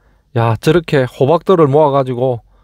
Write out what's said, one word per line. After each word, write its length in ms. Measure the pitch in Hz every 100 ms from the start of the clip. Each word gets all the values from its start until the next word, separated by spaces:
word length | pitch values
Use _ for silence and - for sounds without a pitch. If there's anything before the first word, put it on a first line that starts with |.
| _ _ _ 120
야, 200 | 113 110
저렇게 480 | - 165 165 147
호박들을 640 | 127 - 135 165 - 185 147
모아가지고 760 | 139 151 139 131 120 131 117 - _